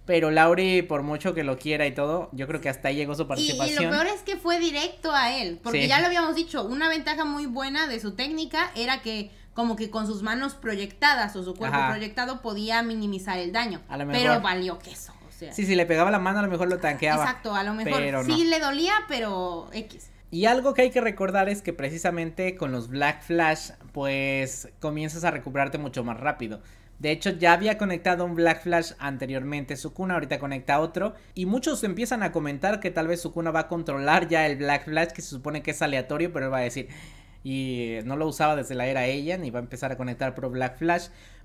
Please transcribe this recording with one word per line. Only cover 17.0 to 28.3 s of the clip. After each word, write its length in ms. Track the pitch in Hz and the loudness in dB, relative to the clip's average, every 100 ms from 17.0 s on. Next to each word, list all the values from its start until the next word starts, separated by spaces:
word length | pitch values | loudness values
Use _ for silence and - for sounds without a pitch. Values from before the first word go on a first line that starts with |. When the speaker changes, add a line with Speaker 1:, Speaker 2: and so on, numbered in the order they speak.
| 151 151 147 | 4 4 2
Speaker 2:
Exacto, 300 | - 220 202 | 0 -4 -2
a 80 | |
lo 100 | 202 | -2
mejor 200 | 214 220 277 | -2 -2 0
Speaker 1:
Pero 240 | 285 269 | 0 0
Speaker 2:
sí 200 | 262 320 330 | 2 2 4
Speaker 1:
no. 40 | |
Speaker 2:
le 80 | 320 | 2
dolía, 340 | 285 285 349 427 415 | 2 0 2 2 0
pero 600 | 269 220 190 180 170 - | -2 -2 -2 -4 -6 -8
X. 380 | 220 226 - - - - | -10 -12 -14 -20 -20 -8
Speaker 1:
Y 160 | 165 214 | 2 4
algo 300 | 247 262 247 | 6 4 4
que 80 | |
hay 80 | 202 | 4
que 100 | 247 | 4
recordar 480 | 226 - 190 196 190 | 0 0 0 2 2
es 140 | 202 | 0
que 100 | 175 | -4
precisamente 800 | 170 139 165 180 170 165 160 185 185 | -4 -4 -2 -2 0 -2 -2 -4 -2
con 160 | 143 | -4
los 160 | 127 117 | -4 -4
Black 340 | 135 143 156 | 0 0 0
Flash, 480 | - 170 160 156 - - - | 0 2 4 2 -4 -16 -12
pues, 760 | 147 139 135 135 135 131 - - - | -4 -2 0 0 0 -2 -6 -14 -8
comienzas 440 | 156 151 156 165 | -6 -4 -4 -2
a 80 | 170 | -2
recuperarte 480 | 151 143 139 135 151 | -2 -2 -2 0 -2
mucho 240 | 143 127 | -6 -4
más 160 | 120 113 | -4 -4
rápido. 420 | 139 143 113 107 - - - - | -4 -4 -6 -10 -14 -20 -20 -6
De 100 | 151 | -2
hecho, 200 | 151 202 | -2 -2
ya 220 | 165 170 | 4 6
había 260 | 175 208 208 | 8 6 0
conectado 460 | 202 170 185 175 | 0 0 0 0
un 100 | 175 | 0